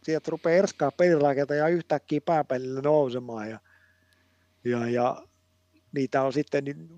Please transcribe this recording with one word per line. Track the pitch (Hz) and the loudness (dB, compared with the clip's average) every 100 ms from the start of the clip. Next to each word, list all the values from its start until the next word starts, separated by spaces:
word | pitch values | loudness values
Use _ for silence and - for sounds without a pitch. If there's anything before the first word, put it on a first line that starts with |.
sieltä | - 156 - | -4 -4 -4
rupeaa | 160 170 175 | -4 2 2
erskaa | 196 - 139 | 2 0 -2
pelirakentajaa | - 180 160 143 135 143 147 156 | 2 4 4 4 2 0 0 0
yhtäkkiä | 175 - 147 - 147 | 0 0 -4 -2 -4
pääpelillä | - 160 147 127 131 135 | 0 0 0 -4 -4 -4
nousemaan. | 143 151 135 123 123 113 107 | 2 2 2 -2 -8 -10 -10
Ja, | 110 _ _ _ _ _ _ _ _ _ _ | -12 _ _ _ _ _ _ _ _ _ _
ja, | 120 120 117 | -4 -2 0
ja | 120 123 - - _ _ _ _ _ _ | 0 0 -2 -12 _ _ _ _ _ _
niitä | 143 131 135 | -6 -2 0
on | 135 | 0
sitten | 135 143 143 | -2 -2 -4
niin | 139 147 165 | -4 -10 -16